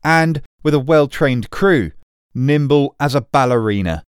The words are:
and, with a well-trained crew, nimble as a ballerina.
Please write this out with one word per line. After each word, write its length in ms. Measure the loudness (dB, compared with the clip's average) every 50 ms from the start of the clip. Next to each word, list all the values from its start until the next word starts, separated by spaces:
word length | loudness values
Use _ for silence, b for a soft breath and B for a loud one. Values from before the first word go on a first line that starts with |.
| _
and, 380 | 0 2 2 2 0 -2 -4 -8 -12 _ _
with 120 | -2 0 0
a 40 | 0
well-trained 680 | 0 2 2 2 2 0 -2 -2 -2 0 0 -2 -4 -8
crew, 440 | -4 -2 2 2 2 2 0 -2 -8 -14 -20 _ _ _ _ _ _
nimble 600 | -4 0 0 0 0 2 2 2 2 0 -2 _ _
as 140 | -4 -2 -2
a 80 | -2
ballerina. 800 | -4 _ 0 0 0 2 0 0 0 0 -2 -2 -2 -4 -6 -6 -10 _